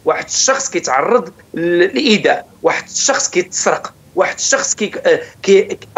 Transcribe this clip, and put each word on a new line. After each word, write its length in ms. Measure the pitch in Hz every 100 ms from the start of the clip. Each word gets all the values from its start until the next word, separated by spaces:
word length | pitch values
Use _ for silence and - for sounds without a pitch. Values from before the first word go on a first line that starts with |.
واحد 200 | 156 151
الشخص 460 | - - - 262 -
كيتعرض 640 | 175 - 131 156 240 - - -
للإيذاء، 920 | - 170 175 185 262 277 208 - - - -
واحد 220 | 160 -
الشخص 460 | - - - 269 -
كيتسرق، 600 | 180 180 - 196 156 - - -
واحد 220 | - - -
الشخص 380 | - - -
كي، 180 | - 208 - -
آه، 140 | 160 - -
كي، 360 | - 196 208 190 -